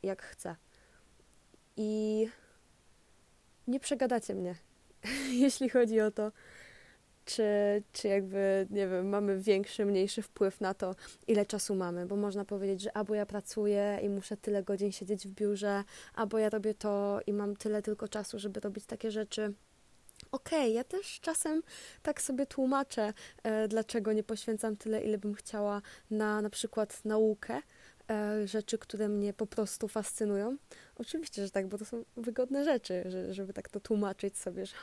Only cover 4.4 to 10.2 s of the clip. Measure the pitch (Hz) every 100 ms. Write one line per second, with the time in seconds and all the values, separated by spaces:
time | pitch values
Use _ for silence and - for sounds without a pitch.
4.4 | 180 175 - _ _ - 208 277 269 247
5.4 | 269 - 262 254 233 220 214 214 214 -
6.4 | - - - - - - _ _ - -
7.4 | 214 208 208 208 208 - 208 196 190 196
8.4 | 196 196 190 202 190 185 190 202 202 190
9.4 | 196 196 202 - 202 196 196 -